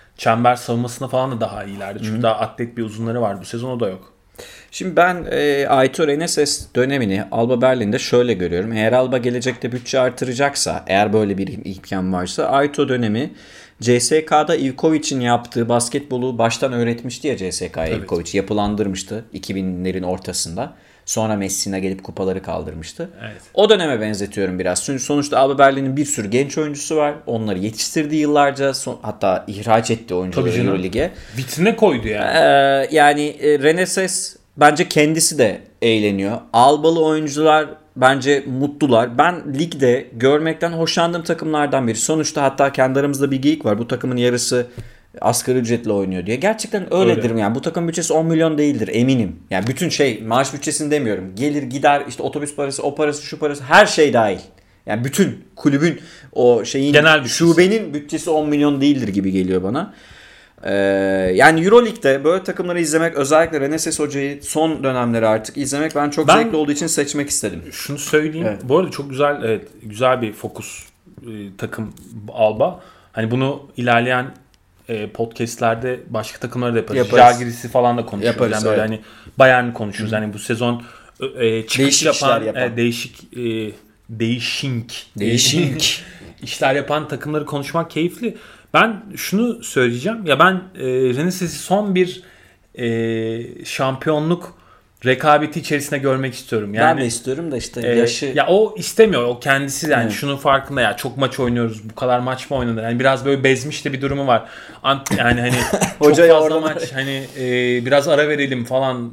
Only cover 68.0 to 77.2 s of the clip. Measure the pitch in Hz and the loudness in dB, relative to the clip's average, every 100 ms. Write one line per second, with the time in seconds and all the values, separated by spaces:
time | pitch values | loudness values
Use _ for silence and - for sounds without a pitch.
68 | - 151 156 156 170 98 127 156 175 135 | 0 0 0 -2 -4 -6 0 2 2 -6
69 | 143 131 147 143 113 104 - - 110 104 | -10 -2 0 0 -2 -4 -6 -18 -16 0
70 | 127 127 110 101 113 - 101 - - _ | 2 2 -2 -6 -12 -12 -14 -16 -20 _
71 | _ - 117 107 101 92 110 - 107 - | _ -20 -16 -14 -14 -10 -10 -8 -10 -12
72 | - 117 104 120 107 107 165 170 - - | -18 -16 -12 0 0 2 -2 -2 -16 -20
73 | _ - 113 127 135 139 - - 120 117 | _ -6 -2 0 -2 -4 -10 -4 0 2
74 | 123 127 135 - _ _ _ _ - 110 | 2 -2 -4 -12 _ _ _ _ -10 -8
75 | 104 - 113 - 113 - 117 117 127 123 | -8 -6 -8 -4 -8 -2 -2 0 -4 -6
76 | - 113 107 - 123 127 123 113 110 135 | -6 -8 -8 -10 -8 -4 -2 -2 -2 0
77 | 110 123 | 4 6